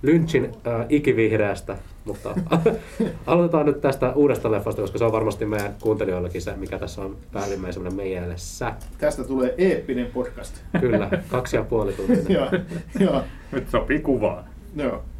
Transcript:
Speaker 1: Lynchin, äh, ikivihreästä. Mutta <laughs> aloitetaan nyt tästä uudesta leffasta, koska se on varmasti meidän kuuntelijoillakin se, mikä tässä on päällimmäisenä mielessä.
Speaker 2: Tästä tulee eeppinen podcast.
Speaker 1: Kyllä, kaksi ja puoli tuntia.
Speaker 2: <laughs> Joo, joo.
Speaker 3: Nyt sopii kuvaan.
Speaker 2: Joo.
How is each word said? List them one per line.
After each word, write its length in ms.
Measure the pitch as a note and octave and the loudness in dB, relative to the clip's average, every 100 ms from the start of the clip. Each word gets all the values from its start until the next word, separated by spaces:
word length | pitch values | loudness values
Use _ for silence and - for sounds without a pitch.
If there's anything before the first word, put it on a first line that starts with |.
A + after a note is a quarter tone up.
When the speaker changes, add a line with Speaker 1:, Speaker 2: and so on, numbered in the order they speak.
Speaker 1:
Lynchin, 440 | C3 E3 D#3+ C3+ A#2 - A#2 | 6 6 6 2 0 -4 -4
äh, 180 | A2+ A2+ | -2 2
ikivihreästä. 880 | D3 C#3+ A2 A2 G#2+ G#2 G2 - F#2+ - - - | 2 4 4 4 4 2 0 -6 -10 -12 -14 -10
Mutta 300 | G2+ G#2+ - E3+ E3+ A3 A3 | -8 -4 -4 2 4 4 2
<laughs> 480 | - - G#3+ - - | -6 -4 -4 -2 2
aloitetaan 380 | E3 F3 E3 D3 | 4 6 4 4
nyt 160 | C#3 | 4
tästä 320 | C#3+ C3+ B2+ | 2 2 0
uudesta 380 | B2+ C#3+ B2+ A#2 | 4 4 4 2
leffasta, 300 | G#2+ G#2+ G2 | 0 0 -2
koska 160 | G2 G#2+ | -2 0
se 80 | A#2 | 2
on 60 | |
varmasti 340 | A2 G#2+ G2 G#2+ | 2 0 -2 -2
meidän 300 | G#2+ G2+ G2+ | -2 -2 -2
kuuntelijoillakin 600 | A2 G#2+ G2+ F2+ F2 F2 | 0 2 0 -2 -2 -6
se, 120 | F#2+ F#2+ | -6 -8
mikä 240 | F#2 F#2 | -6 -6
tässä 220 | F#2+ - | -8 -8
on 160 | F#2+ F#2+ - | -10 -10 -10
päällimmäisenä 580 | G#2 G2+ G2 F#2 F2 F2+ | -6 -4 -4 -6 -6 -6
mielessä. 840 | F#2+ G2 F#2 F2 F2 - - A#2 - - - | -4 -4 -4 -6 -8 -10 -8 -6 -6 -12 -2
Speaker 2:
Tästä 260 | D3+ - | -2 -2
tulee 300 | B2+ C3 B2+ B2+ | -2 -2 -2 2
eeppinen 480 | F#3+ D3+ - B2 A#2+ | 2 2 0 -4 -2
podcast. 420 | B2 B2 - - - - - | -4 -6 -8 -14 -14 -4 0
Speaker 1:
Kyllä, 300 | B2+ - F#2+ F#2+ - | 2 2 2 -2 -2
kaksi 280 | B2 B2 A#2 | -2 0 -2
ja 80 | |
puoli 300 | - A#2 G2+ | 0 0 0
tuntia. 320 | F#2 F#2+ A#3+ - | -2 2 2 4
Speaker 2:
<laughs> 100 | G3 | 2
Joo, 100 | - F#3 - E3+ - - | 2 0 -2 -8 -8 2
joo. 240 | F#3+ C#3 - - - | 2 2 -2 -10 -6
Speaker 3:
Nyt 180 | C3+ - | -6 0
sopii 300 | A#2+ - D3+ | 0 2 0
kuvaan. 440 | D3 B2+ G#2 - - - - D3 | 2 2 2 -2 -12 -18 -12 -4
Speaker 2:
Joo. 280 | C#3 G#2 - | -4 -4 -8